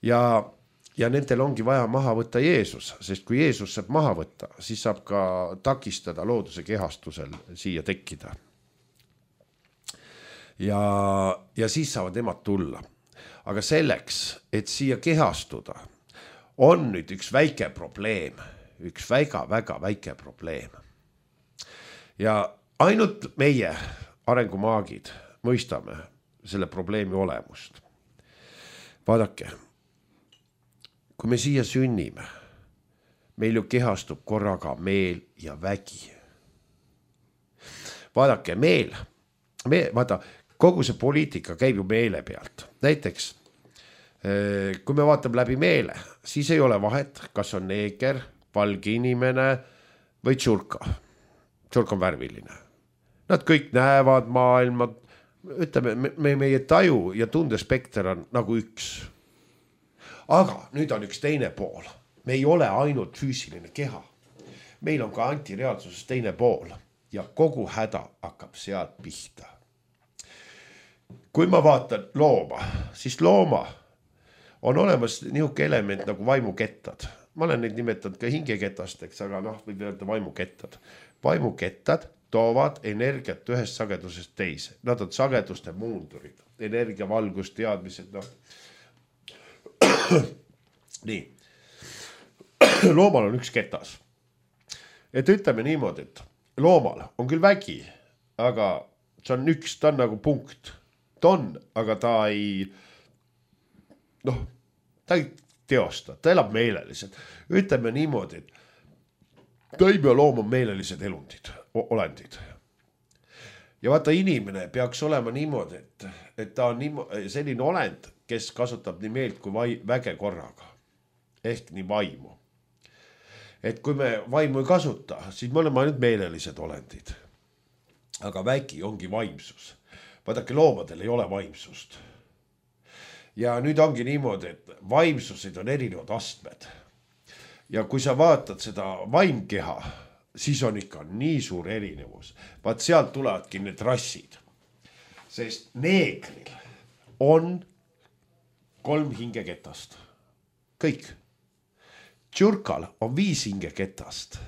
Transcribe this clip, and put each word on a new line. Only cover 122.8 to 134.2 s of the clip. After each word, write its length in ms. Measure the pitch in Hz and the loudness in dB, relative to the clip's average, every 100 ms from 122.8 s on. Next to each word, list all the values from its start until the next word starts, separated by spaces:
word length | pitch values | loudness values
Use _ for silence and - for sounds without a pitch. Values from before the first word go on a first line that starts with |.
| _ _ _ _ _ - - _ | _ _ _ _ _ -20 -20 _
Et 160 | - 117 | -6 -4
kui 100 | 143 | -4
me 300 | 139 131 110 107 | 0 0 -2 -2
vaimu 280 | 139 151 135 | 0 2 0
ei 80 | 135 | 2
kasuta, 540 | 180 143 104 - - 92 | 2 2 -6 -10 -14 -14
siis 200 | - 120 | -10 0
me 80 | 147 | 2
oleme 200 | 160 131 | 4 4
ainult 200 | 139 139 | 2 2
meelelised 600 | 123 110 90 80 82 80 | 2 2 -2 -6 -12 -10
olendid. 540 | 80 73 64 - - - _ _ _ _ _ _ _ _ _ - | -10 -12 -16 -20 -16 -18 _ _ _ _ _ _ _ _ _ -12
Aga 220 | 101 95 98 | -10 -6 -2
vägi 380 | 135 - 73 | -2 -4 -10
ongi 280 | 95 104 90 | -10 -10 -6
vaimsus. 640 | 107 110 76 - - - - _ - - - - | -6 -6 -10 -20 -20 -20 -20 _ -20 -20 -16 -6
Vaadake, 260 | 113 117 | -6 -2
loomadel 480 | 135 160 104 76 85 | 4 6 4 -6 -8
ei 60 | 101 | -2
ole 220 | 120 90 | -2 -2
vaimsust. 640 | 98 87 78 - - - - - - _ _ _ _ _ _ _ - - - - - | -4 -8 -14 -20 -20 -20 -20 -20 -20 _ _ _ _ _ _ _ -20 -20 -20 -20 -4
Ja 200 | 120 120 | -2 0
nüüd 160 | 135 151 | 0 4
ongi 240 | 156 123 | 4 4
niimoodi, 460 | 120 143 | -2 -2